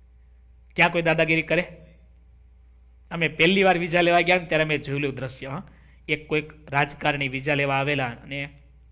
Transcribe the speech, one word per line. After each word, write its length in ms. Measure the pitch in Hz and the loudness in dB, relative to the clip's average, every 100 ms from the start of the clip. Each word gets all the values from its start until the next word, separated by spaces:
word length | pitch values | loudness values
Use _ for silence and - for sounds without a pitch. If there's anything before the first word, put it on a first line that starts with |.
| _ - _ - _ - - - | _ -20 _ -20 _ -20 -8 0
ક્યાં 140 | 170 | 2
કોઈ 120 | 175 | 2
દાદાગીરી 400 | 165 160 160 160 | 2 2 2 0
કરે? 440 | 160 160 180 - - - - - _ - - - - - _ - - | 0 -2 -2 -8 -20 -20 -20 -20 _ -20 -20 -20 -20 -20 _ -20 -10
અમે 180 | 170 160 | -4 -2
પહેલી 340 | - 165 196 | 2 4 6
વાર 160 | 190 175 | 4 4
વિઝા 220 | 175 175 | 2 2
લેવા 200 | 175 175 | 4 4
ગયા 180 | 170 180 | 4 0
ને 80 | 165 | 2
ત્યારે 180 | 156 | 0
મેં 180 | 156 147 | 0 -2
જોયેલું 320 | 143 139 143 | -4 -4 -4
દ્રશ્ય, 340 | 123 135 - 131 | -6 -10 -10 -12
હા, 140 | 143 - - - - - | -12 -12 -20 -20 -14 -6
એક 200 | 151 - | -6 -2
કોઈક 440 | 151 151 - - | -4 -4 -12 -4
રાજકારણી 560 | 139 147 - 151 143 135 | 0 0 -2 -2 -2 -4
વિઝા 260 | 131 139 | -4 -2
લેવા 220 | 143 139 135 | 0 0 0
આવેલા 300 | 139 143 123 | 0 -2 -4
અને 560 | 120 - 139 139 - - - - | -8 -12 -12 -12 -14 -20 -20 -20